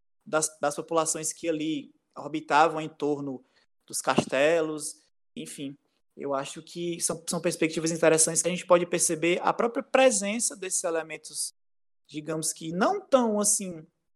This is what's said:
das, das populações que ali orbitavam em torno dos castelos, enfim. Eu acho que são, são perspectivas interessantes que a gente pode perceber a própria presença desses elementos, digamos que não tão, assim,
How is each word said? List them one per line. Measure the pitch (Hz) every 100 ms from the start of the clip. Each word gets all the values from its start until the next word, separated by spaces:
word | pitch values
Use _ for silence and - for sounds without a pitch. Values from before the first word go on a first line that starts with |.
| _ _
das, | - 156 156 -
das | 147 147
populações | 151 165 156 160 156
que | - 170
ali | 156 156 147 - _ _ -
orbitavam | 143 156 151 147 165 156
em | 156
torno | 160 147 143 139 127 _ _ _ _ -
dos | -
castelos, | - 131 - 131 151 165 160 156 147 - _ _ _ -
enfim. | 156 - 139 139 _ _ _ -
Eu | 139
acho | 139 139 165
que | 156 175 175 165
são, | - 165 -
são | 175
perspectivas | 175 160 160 170 160
interessantes | 165 160 160 165 160
que | 170
a |
gente | 180 -
pode | 175 175
perceber | 170 - 156 165 180
a | 190
própria | - 233 277
presença | - 262 262 208 202 233 - 240
desses | 185 -
elementos, | 180 165 156 156 - 147 - _ _ _ _ _ _
digamos | 147 156 160 156
que | - 160
não | 175 285 403
tão, | - 254 233 208
assim, | 202 - 190 165 160 _ _